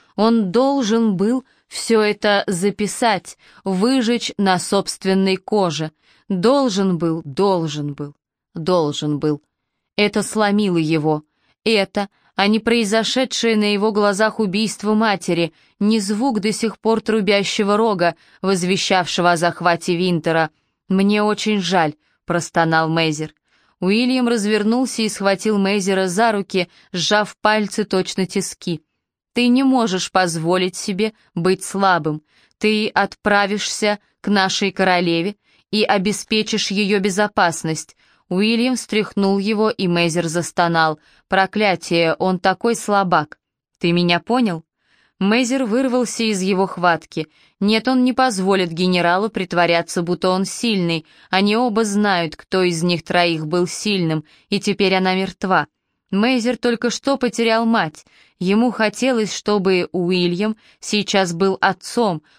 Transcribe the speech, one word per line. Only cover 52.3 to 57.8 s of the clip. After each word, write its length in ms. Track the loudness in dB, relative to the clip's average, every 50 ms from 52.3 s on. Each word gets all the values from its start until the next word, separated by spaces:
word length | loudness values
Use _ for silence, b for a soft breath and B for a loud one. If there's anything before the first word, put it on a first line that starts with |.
| -6 -10
кто 260 | -12 -4 0 2 2
из 200 | 2 0 0 0
них 200 | 0 0 0 -2
троих 420 | -2 0 2 2 2 0 -2 -4
был 220 | -2 -2 -2 -2 -2
сильным, 560 | -4 -6 -4 -2 -2 0 0 0 -2 -4 -4 b b b b b
и 120 | -4 -4
теперь 340 | -2 -2 -2 0 0 2 2
она 200 | 2 2 0 0
мертва. 520 | 0 -2 -4 -6 -8 -4 0 0 0 0 -2 _ _ _ _ _ _ _ -4
Мейзер 460 | -2 0 0 2 2 0 0 -2 -2
только 340 | -2 -2 -2 -2 0 -2 -4
что 280 | -4 -2 -2 -2 -2 0
потерял 480 | 0 -2 -2 0 0 0 2 2 2
мать. 400 | 2 0 0